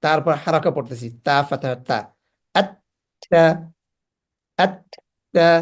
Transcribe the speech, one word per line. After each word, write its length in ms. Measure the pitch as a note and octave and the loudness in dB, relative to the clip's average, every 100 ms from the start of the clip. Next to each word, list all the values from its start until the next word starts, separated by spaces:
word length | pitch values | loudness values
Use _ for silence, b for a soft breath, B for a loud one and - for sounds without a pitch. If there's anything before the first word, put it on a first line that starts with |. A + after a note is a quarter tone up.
তারপর 320 | D#3 D#3 D3 | 0 0 0
হারাকা 360 | D3 - D#3+ E3 | -4 0 -2 0
পড়তেছি, 360 | C#3+ A#2+ B2 A#2 A#2 | -4 -8 -10 -14 -10
তা 120 | - C#3+ | -2 0
ফাতা 280 | C#3 C#3 C3+ B2 | 0 -4 -6 -8
তা, 220 | B2+ A#2+ G#2+ _ _ _ _ | -6 -6 -6 _ _ _ _
আত, 140 | - G3 - _ _ _ _ | -2 -2 -4 _ _ _ _
তা, 240 | - E3+ E3 E3 E3 _ _ _ _ _ _ _ _ _ | -2 2 4 2 -6 _ _ _ _ _ _ _ _ _
আত, 160 | F#3 F#3+ _ - _ _ _ | -2 -2 _ -20 _ _ _
তা। 140 | F3 E3+ E3 | 0 4 2